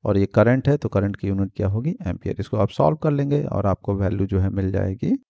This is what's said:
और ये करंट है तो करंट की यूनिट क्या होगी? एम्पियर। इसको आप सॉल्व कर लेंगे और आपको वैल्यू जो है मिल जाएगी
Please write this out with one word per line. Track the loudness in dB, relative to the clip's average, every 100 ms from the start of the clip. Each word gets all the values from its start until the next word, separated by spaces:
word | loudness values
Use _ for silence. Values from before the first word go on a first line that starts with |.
और | 2 2
ये | 2
करंट | 4 4 4 2
है | 0
तो | 0
करंट | 0 -2 -2
की | -4
यूनिट | -2 -2 0
क्या | -2
होगी? | 0 -4 -4 -6
एम्पियर। | -6 -6 -6
इसको | -4 0
आप | -2
सॉल्व | 2 0 2
कर | 0
लेंगे | 0 0 -2
और | 0 -2 0
आपको | -2 -2
वैल्यू | -2 0 0 0
जो | 0
है | 0
मिल | 0 -2
जाएगी | 0 -2 -2 -2 -2